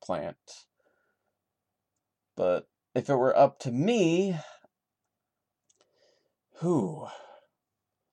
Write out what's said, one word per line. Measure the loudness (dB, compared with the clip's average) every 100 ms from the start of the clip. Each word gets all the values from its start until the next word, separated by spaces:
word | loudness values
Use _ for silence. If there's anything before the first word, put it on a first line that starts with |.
Plant. | -8 -8 -8 -12 -18 -20 -20 _ _ _ _ _ _ _ _ _ _ _ _ _ _ _ _ -4
But | 0 0 -4 _ _
if | -6 0
it | 2
were | 2 4
up | 4 2
to | -6
me, | -2 0 2 2 2 0 -4 -8 -20 _ _ _ _ _ _ _ _ _ _ _ _ _ _ _ _ _ _ _ -6
whew, | 0 0 0 -6 -14 -16 -20 -20 _ _ _ _ _ _ _